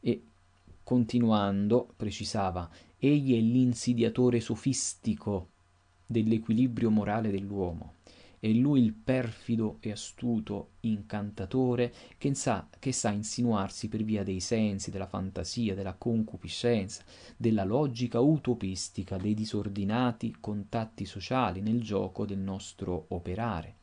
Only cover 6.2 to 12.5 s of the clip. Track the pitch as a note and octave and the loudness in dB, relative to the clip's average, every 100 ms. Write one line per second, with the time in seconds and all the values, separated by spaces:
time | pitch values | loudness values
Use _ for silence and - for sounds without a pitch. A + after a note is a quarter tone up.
6.2 | G#2+ A2 - A2 B2+ A2 A2+ G#2+ G2+ G#2+ | 2 2 2 2 2 2 2 4 2 0
7.2 | A2 G2 G2 G2 F2+ E2 - - - - | 0 -2 -4 -2 -2 -4 -12 -18 -20 -20
8.2 | - - A2 A2 C3+ C#3+ A2+ G#2+ - C3 | -20 -6 2 4 6 6 4 2 -2 0
9.2 | A#2+ A2+ - A2+ G#2+ - - G#2 - - | 0 -8 -4 0 0 -4 -8 -8 -10 -6
10.2 | B2 A2+ G#2+ G2+ - - A#2 G#2+ G#2 G#2 | -2 -2 -2 -6 -8 -8 -4 -4 -4 -6
11.2 | G#2 G#2 A#2 C3 B2+ A#2+ A#2+ - - - | -6 -8 -4 0 0 2 0 -4 -20 -4
12.2 | C#3+ C#3 - | -2 -2 0